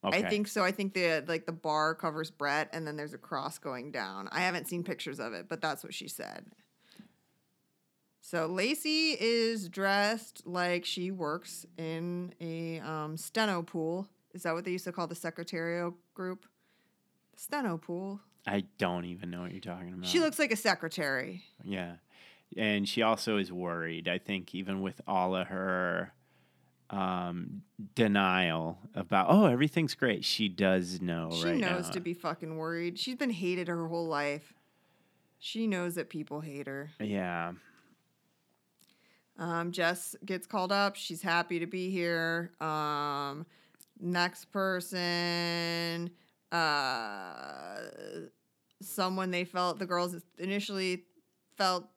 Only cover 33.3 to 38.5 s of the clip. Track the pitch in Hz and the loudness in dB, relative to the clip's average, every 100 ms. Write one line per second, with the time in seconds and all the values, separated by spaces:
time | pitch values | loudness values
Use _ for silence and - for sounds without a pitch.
33.3 | 196 180 180 175 170 165 170 165 151 143 | 0 0 0 0 -2 -2 -2 0 2 0
34.3 | 147 - - _ _ _ _ _ _ _ | -2 -6 -20 _ _ _ _ _ _ _
35.3 | _ - 220 226 185 175 170 147 151 151 | _ -8 -2 2 2 0 -2 -4 -6 -6
36.3 | 147 156 143 139 139 147 156 107 101 90 | -6 -6 -8 -8 -8 -8 -6 -2 0 0
37.3 | 87 85 85 - - _ _ _ _ _ | -2 -4 -6 -16 -20 _ _ _ _ _
38.3 | _ _ | _ _